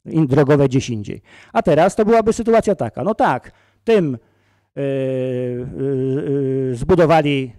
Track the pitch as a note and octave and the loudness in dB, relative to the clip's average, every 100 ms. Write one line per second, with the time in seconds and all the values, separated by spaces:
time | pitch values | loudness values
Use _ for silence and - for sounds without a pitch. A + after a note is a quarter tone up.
0 | - D#3 D3 C3+ C3+ D3 C#3 B2+ - A2 | -6 -2 2 2 4 4 2 0 -2 -8
1 | G2+ - _ - - A#3 A3 D3 F#3 - | -8 -14 _ -20 -4 -2 2 2 2 2
2 | G#3+ A3+ A3 G#3+ A3+ A3+ G#3 G3 A#2 - | 2 2 2 -2 2 2 2 -2 -4 -6
3 | D3+ A3 A#3 B2+ - _ _ _ - A3 | -6 -2 -2 -2 -6 _ _ _ 0 2
4 | D#3+ A#2+ _ _ _ _ _ - C#3 C3+ | 2 -4 _ _ _ _ _ -8 -4 -2
5 | C3 C3 C3 B2 B2+ B2 B2+ - C3+ C3 | -2 -4 -4 -4 -6 -6 -10 -6 -4 -2
6 | C3 C3 - C#3 C3+ C3+ C3 A#2+ C#3+ F3+ | -2 -4 -2 -2 -2 -2 -4 -4 2 4
7 | D#3+ D#3+ D3 C#3 C3 | 6 4 2 -2 -4